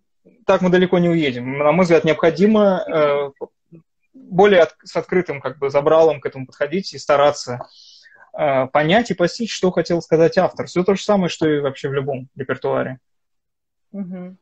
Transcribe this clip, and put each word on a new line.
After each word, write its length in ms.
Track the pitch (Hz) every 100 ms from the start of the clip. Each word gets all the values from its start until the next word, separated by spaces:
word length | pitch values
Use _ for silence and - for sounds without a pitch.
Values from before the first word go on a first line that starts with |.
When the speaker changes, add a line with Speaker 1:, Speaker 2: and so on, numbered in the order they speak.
| _ _ _ _ -
Speaker 1:
так 160 | 190
мы 80 | 185
далеко 300 | 180 180 180
не 100 | 175
уедем. 480 | 165 147 123 123 139
На 140 | 147
мой 100 | 165
взгляд, 220 | 180 165 160
необходимо, 800 | 147 165 156 202 214 202 185 -
э, 580 | 160 147 143 143 - - _ _ 165 _ _ _
более 480 | 262 - 180 208 190
от-, 140 | 156 -
с 120 | - 170
открытым 440 | 160 185 175 143
как 160 | 135 123
бы 100 | 139
забралом 500 | 143 147 160 165 143
к 40 | 143
этому 200 | 135 131
подходить 480 | - 143 165 -
и 40 | 139
стараться, 680 | - 143 147 147 - 123 - - - - _ _ _ -
э, 300 | 151 135 131
понять 440 | 147 151 208 240
и 40 | 185
постичь, 380 | 175 - 226
что 180 | - 185
хотел 300 | 175 165 170
сказать 360 | - 160 165 165
автор. 300 | 175 - -
Все 160 | -
то 120 | 180 196
же 60 |
самое, 260 | - 208 175
что 180 | - 160
и 100 | 147
вообще 300 | 143 131 143
в 40 |
любом 340 | 139 135 131 131 -
репертуаре. 640 | 131 127 139 131 127 131 _ _ _ _ _ _ _ _ _
Speaker 2:
Мгм. 460 | 196 185 185 180 190